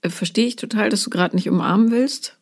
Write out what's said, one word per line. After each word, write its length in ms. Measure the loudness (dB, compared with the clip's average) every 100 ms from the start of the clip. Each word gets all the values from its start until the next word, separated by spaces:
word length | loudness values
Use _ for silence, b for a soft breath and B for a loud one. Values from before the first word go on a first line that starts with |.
äh, 60 | -6
„verstehe 360 | -4 -4 0 0
ich 100 | -2
total, 340 | -6 0 0
dass 120 | 0
du 80 | -2
grad 240 | 0 0
nicht 140 | 0 0
umarmen 420 | 0 2 4 4
willst.“ 460 | 2 0 -4 -10 _